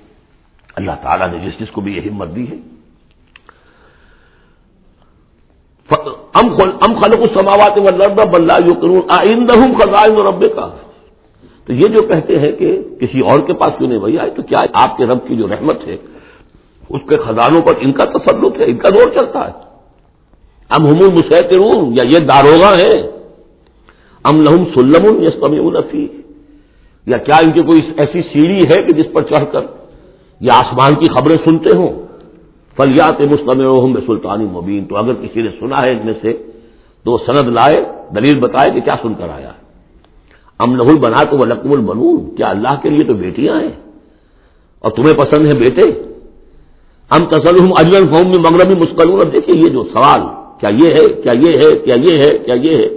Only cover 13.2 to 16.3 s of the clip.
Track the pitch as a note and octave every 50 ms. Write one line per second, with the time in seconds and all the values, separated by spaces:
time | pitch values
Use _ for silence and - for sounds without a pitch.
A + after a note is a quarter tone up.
13.2 | B2 G2 B2+ D#3 D#3 - F3 - D3+ D3+ - - C3 C3 A#2+ G#2+ F#2+ G#2+ C#3+ E3+
14.2 | - - - - - - - - - - - G2+ B2+ - - - - A2 B2+ B2
15.2 | - - C3 A2+ G#2+ F#2 G#2 - C3 D#3 - - - - E2 D#2+ - - - -
16.2 | - -